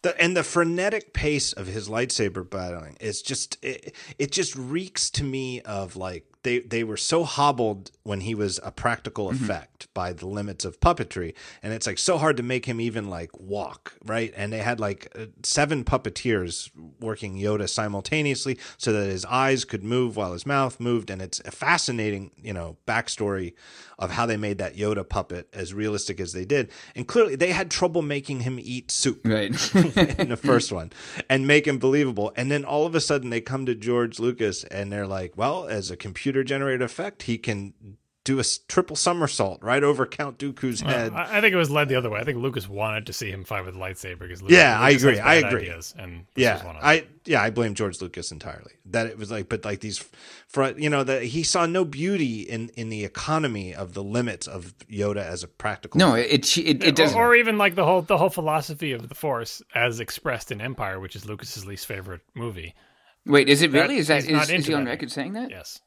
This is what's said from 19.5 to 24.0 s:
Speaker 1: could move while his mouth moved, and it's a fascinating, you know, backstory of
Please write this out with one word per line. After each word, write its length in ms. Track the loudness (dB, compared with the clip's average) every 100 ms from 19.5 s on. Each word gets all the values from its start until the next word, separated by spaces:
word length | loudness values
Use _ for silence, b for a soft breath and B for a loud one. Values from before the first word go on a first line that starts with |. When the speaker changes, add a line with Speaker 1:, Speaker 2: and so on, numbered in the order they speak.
| 2 0
Speaker 1:
could 180 | -6
move 320 | -2 0 0 -2
while 180 | -4
his 120 | -4 -2
mouth 340 | 0 0 -2
moved, 300 | -2 -2 -2
and 100 | -8
it's 200 | -6 -8 -10
a 60 |
fascinating, 800 | -4 0 2 2 -2 -2 -4 -8 _
you 100 | -8
know, 240 | -8 -8 -10 -4
backstory 680 | -2 -2 -4 -2 -2 -6 -10 B B B
of 140 | -8